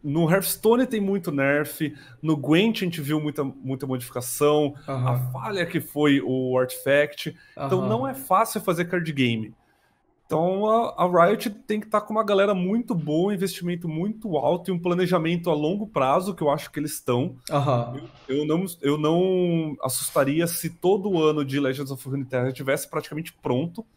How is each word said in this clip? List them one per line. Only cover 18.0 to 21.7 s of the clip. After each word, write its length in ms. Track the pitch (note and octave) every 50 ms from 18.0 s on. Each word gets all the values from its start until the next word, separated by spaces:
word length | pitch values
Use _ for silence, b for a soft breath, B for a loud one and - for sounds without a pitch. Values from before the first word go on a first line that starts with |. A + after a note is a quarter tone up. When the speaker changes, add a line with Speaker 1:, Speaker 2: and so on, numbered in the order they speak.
| - - - - - -
Speaker 1:
Eu, 120 | C3 C#3+
eu 60 | D3+
não, 200 | D3+ D#3 E3+ F#3+ F#3+ - -
eu 160 | - C#3 D3 D3+
não 800 | D3+ D3+ D#3+ E3+ F#3 F#3+ F#3+ F#3 F3+ F3 E3+ E3 D#3+ D#3 C#3+ -
assustaria 640 | - C3 - - - - - D#3+ C#3 C3+ C#3+ D#3+ E3+
se 240 | E3+ E3+ - - E3
todo 480 | E3+ - - F3+ G3 G#3+ F#3 G#3 G3 E3
ano 280 | D#3 D#3 D3+ D3+ D3
de 120 | C3+ C3 C#3+
Legends 300 | C#3+ C3